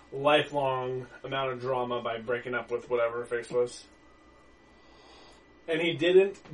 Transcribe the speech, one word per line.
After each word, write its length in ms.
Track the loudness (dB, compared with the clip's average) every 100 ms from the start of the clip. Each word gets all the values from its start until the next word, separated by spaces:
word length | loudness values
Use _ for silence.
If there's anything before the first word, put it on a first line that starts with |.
| -14
lifelong 960 | -2 4 4 4 0 0 0 -2 -6 -8 -14
amount 260 | -8 -4 -4
of 80 | -4
drama 420 | -2 -2 -2 -4
by 160 | -4 -6
breaking 360 | -4 -4 -2
up 160 | -6 -4
with 180 | -6 -2
whatever 300 | 0 0 0
her 40 |
face 260 | -4 -4 -2
was. 320 | 0 0 -2 -20 -20 -20 -20 -20 -20 -20 -20 -20 -20 -20 -20 -20 -20 -20 -20 -20 -14 -4
And 120 | -2
he 140 | 0
didn't 420 | 0 6 6 6 2 -10